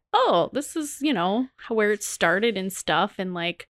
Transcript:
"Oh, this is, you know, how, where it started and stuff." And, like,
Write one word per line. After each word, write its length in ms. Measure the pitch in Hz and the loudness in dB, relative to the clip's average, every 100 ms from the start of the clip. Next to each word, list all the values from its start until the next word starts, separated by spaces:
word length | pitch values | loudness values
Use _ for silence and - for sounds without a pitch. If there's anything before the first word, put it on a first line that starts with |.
| _ | _
"Oh, 360 | - 427 185 - | 2 4 4 2
this 240 | 240 294 330 | -2 -6 -6
is, 220 | 294 - | -8 -4
you 100 | 302 | 0
know, 360 | 220 175 214 262 - | 0 2 0 -2 -8
how, 180 | - | -4
where 160 | 220 208 | 0 2
it 140 | 208 | 0
started 520 | - - 175 180 233 190 | -4 0 2 4 2 0
and 160 | 190 | -4
stuff." 440 | - - 156 202 - | -6 0 0 0 -2
And, 160 | 185 | -6
like, 320 | 180 170 175 - | -4 -4 -6 -14